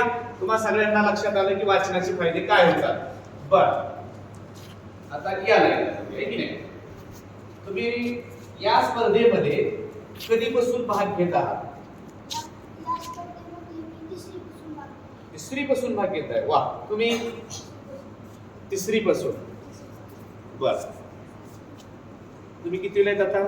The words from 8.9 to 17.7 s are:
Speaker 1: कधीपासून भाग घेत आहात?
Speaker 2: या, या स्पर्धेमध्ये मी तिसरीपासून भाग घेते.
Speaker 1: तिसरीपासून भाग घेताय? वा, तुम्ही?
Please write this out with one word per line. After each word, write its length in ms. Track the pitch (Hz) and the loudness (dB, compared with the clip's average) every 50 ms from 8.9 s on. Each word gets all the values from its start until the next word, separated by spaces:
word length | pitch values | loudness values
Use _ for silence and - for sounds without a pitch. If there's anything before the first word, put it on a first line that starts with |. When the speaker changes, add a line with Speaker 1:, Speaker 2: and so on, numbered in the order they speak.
| 226 226 233 208 208 233 233 233 - - - - - - - - - - - - - - - - - - - 220 | 2 2 4 6 6 8 8 8 8 6 4 4 2 2 2 0 0 -4 -6 -10 -12 -14 -16 -16 -14 -12 0 2
Speaker 1:
कधीपासून 580 | 226 226 233 - 247 247 240 - 240 247 - 214 | 2 4 4 4 4 4 4 4 2 0 0 0
भाग 300 | 202 196 202 180 - 170 | 2 2 2 2 2 2
घेत 180 | 180 170 180 | 2 4 4
आहात? 200 | 175 - - - | 4 2 2 0
Speaker 2:
या, 80 | - - - - - - - - - - - - - - - - 932 932 - - - - - - - - 960 | -4 -6 -8 -12 -14 -16 -18 -18 -18 -18 -18 -18 -18 -14 -10 -8 -8 -8 -10 -12 -16 -18 -16 -16 -10 -6 -4
या 160 | 1017 1017 988 | -4 -4 -6
स्पर्धेमध्ये 720 | 988 988 719 698 - - - - - 339 349 339 - 320 | -8 -10 -10 -12 -12 -12 -14 -14 -14 -14 -14 -14 -12 -12
मी 400 | 330 320 330 - - 320 330 381 | -12 -10 -12 -12 -14 -12 -12 -12
तिसरीपासून 580 | 349 - - - 359 339 330 302 - - 320 302 | -12 -12 -12 -12 -12 -14 -14 -16 -14 -14 -12 -12
भाग 100 | - - | -12 -12
घेते. 480 | - - - - - - - - - - | -14 -16 -18 -18 -18 -18 -20 -18 -18 -16
Speaker 1:
तिसरीपासून 640 | 165 - - 269 277 285 262 262 - 247 233 214 | -16 -12 -8 -6 -4 0 2 2 2 2 0 0
भाग 120 | 208 190 - | 0 0 0
घेताय? 380 | 160 156 - - 117 - - | 0 -2 -4 -2 0 0 2
वा, 400 | 143 151 - - - - - - - | 4 4 4 2 2 -2 -6 -6 -4
तुम्ही? 400 | 214 214 226 233 233 226 233 233 220 214 - - - - - - | -2 0 2 2 2 0 -2 -4 -8 -8 -12 -12 -12 -14 -14 -14